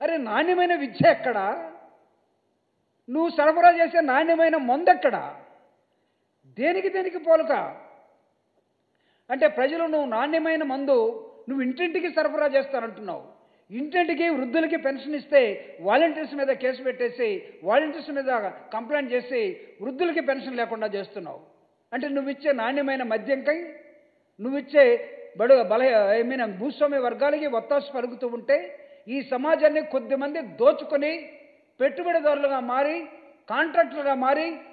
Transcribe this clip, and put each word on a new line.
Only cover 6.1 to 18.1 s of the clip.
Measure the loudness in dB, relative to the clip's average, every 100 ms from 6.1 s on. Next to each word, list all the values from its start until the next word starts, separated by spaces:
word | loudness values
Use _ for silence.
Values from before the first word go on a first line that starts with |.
| _ _ _ _
దేనికి | -2 0 0 -2
దేనికి | -2 -4 -4
పోలుక? | 2 4 4 -2 -2 -10 -20 -20 _ _ _ _ _ _ _ _ _ _ _ _ -8
అంటే | 2 2
ప్రజలు, | 2 0 0
"నువ్వు | 0 0 -2
నాణ్యమైన | -2 0 0 0 -2
మందు | -2 -4 2 2 2 -2 -14 -18 -8
నువ్వు | -4
ఇంటింటికి | -4 -2 -2 -2 -2
సరఫరా | -2 -2 0 0
చేస్తానంటున్నావు." | 0 0 -6 -8 -10 -12 -12 -14 -20 _ _ _
ఇంటింటికి | -10 -4 0 0 0 0
వృద్ధులకి | -2 -2 -2 0 -2
పెన్షన్ | -4 -6 -8
ఇస్తే | -10 2 4 4 -2 -12 -8
వాలంటీర్స్ | 2 4 4 0 -8
మీద | -6 -2
కేసు | -2 -2 -4
పెట్టేసి, | -6 -4 -4 -2 -2 -4 -8 -10
వాలంటీర్స్ | 0 2 2 -6 -8